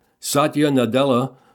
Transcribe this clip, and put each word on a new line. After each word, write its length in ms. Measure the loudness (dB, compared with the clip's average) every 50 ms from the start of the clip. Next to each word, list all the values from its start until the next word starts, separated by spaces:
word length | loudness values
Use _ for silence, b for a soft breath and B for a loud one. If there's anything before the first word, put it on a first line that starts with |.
| b b b b
Satya 500 | -10 -4 -2 0 0 0 0 0 0 2
Nadella, 640 | 2 0 0 0 0 0 0 2 2 0 0 -2 b b b b